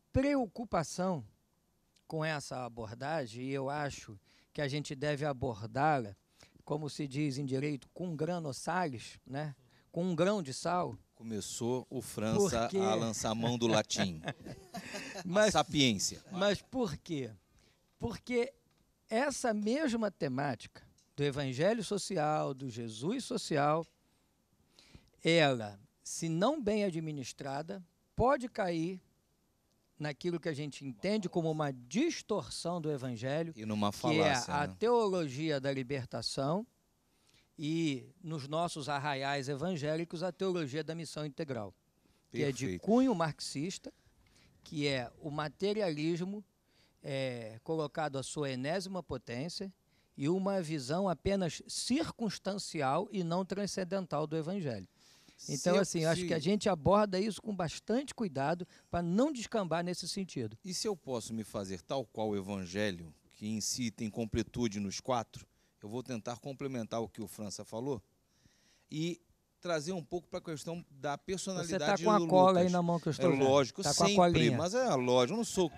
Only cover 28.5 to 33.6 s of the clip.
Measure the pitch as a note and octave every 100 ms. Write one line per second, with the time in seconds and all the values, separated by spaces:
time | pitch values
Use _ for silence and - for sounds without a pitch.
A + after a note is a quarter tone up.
28.5 | - F#3+ E3+ E3 F#3 _ _ _ _ _
29.5 | _ _ _ _ _ D3+ C#3+ F3 E3+ E3+
30.5 | C#3 D3+ - C#3 B2 F3+ G#3+ F3+ F#3 E3
31.5 | D#3 D3 B2+ B2 E3 E4 - - G3+ C3+
32.5 | - E3 F3 D3+ C#3+ B2+ A#2 B2+ D3 E3
33.5 | D#3